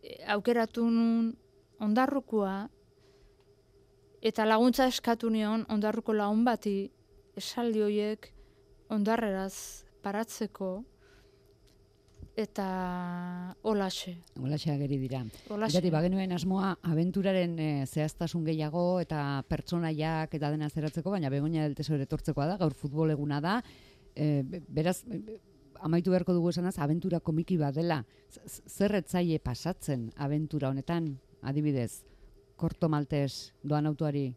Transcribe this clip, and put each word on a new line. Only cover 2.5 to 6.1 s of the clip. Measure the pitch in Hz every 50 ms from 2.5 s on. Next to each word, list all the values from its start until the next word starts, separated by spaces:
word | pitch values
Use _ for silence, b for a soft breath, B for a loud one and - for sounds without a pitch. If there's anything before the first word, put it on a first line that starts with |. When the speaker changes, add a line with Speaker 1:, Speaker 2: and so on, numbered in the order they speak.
| 190 196 208 - - - _ _ _ b b b b b b b b b b _ - _ _ _ _ - _ _ _ _ _ - _ - -
Speaker 1:
eta | 220 220 - 214
laguntza | 220 220 220 240 254 233 - 269
eskatu | 254 247 - - - 233 233 - 226 220
nion | 220 214 208 214 226 220 -
Ondarruko | 226 208 208 214 214 226 220 -